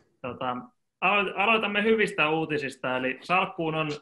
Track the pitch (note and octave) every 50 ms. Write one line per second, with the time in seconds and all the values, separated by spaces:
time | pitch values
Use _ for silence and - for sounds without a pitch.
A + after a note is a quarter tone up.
0 | _ _ _ _ - B2 A#2+ - C3+ B2 B2 B2 A#2 - _ _ _ _ _ -
1 | - F#3 G3+ G3+ G3 F#3+ - F3+ G3 A3 A3+ A3 A3 G3+ G3+ G#3 G3+ A3+ A3+ A3
2 | G#3 F#3 - - D3+ D3+ D#3+ D#3+ D#3+ D3+ D3+ D3 C#3+ B2+ - - - C3 B2+ B2+
3 | B2+ B2+ B2+ - - - F3+ F#3 F#3+ F#3 - - E3 D#3+ D#3 D#3 D#3 D3 D3 -